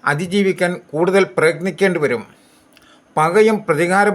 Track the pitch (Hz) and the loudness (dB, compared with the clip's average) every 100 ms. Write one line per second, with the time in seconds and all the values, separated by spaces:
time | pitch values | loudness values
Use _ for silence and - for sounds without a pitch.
0 | 139 147 180 202 190 180 180 175 - 151 | -6 -4 -2 0 0 0 -4 -4 -8 -4
1 | 175 196 185 - 160 156 185 - 190 170 | 0 2 0 0 0 0 -6 -2 -2 0
2 | 139 117 104 - _ _ _ _ _ _ | -2 -4 -8 -20 _ _ _ _ _ _
3 | _ - 160 202 220 214 - 151 175 190 | _ -2 2 4 4 2 0 0 2 2
4 | 208 | 2